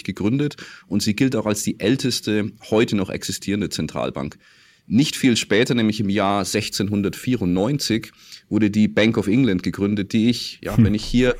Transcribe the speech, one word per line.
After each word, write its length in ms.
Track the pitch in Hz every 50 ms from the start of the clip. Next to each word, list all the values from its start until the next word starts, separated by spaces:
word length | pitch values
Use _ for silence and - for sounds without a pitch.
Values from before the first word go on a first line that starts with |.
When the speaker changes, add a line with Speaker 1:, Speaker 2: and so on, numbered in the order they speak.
| -
Speaker 1:
gegründet 540 | 98 95 - 90 107 131 139 147 147 - - - - - - -
und 160 | - 92 110 -
sie 120 | 110 101
gilt 200 | - 135 131 127
auch 100 | 110 104
als 160 | 107 104 - -
die 160 | 104 - -
älteste 720 | 92 107 135 131 - 123 - - - 110 107 107 101 98 - - - -
heute 260 | 110 110 120 - 113
noch 140 | 101 95 -
existierende 600 | - - - - 95 - - 98 101 98 90 -
Zentralbank. 680 | - - 80 73 - 65 62 65 - 69 67 76 - - _ _ _ _ _ _ _ _ _
Nicht 300 | - 98 123 151 - -
viel 220 | - - 127 110
später, 360 | - - - 104 107 127 - 123
nämlich 260 | 120 110 107 107 -
im 100 | 104 98
Jahr 340 | 98 104 98 98 101 101 90
sechzehnhundertvierundneunzig, 1700 | - - 107 - - - - 101 101 104 101 98 92 - - - 123 123 110 95 90 90 92 101 127 147 139 - - 110 113 - - - - - - - - _ -
wurde 200 | 98 104 107 101
die 180 | 101 107 107
Bank 300 | 104 - 104 107 113 110
of 100 | 110 92
England 360 | 98 107 135 135 107 92 90 -
gegründet, 500 | 92 - - 98 101 104 101 95 - -
die 160 | 110 110 123
ich, 300 | 117 - - - - - -
ja, 120 | 90 -
Speaker 2:
Hm. 80 | 131 110
Speaker 1:
wenn 100 | 98 104
ich 80 | 104 -
hier 320 | - - 123 127 123 117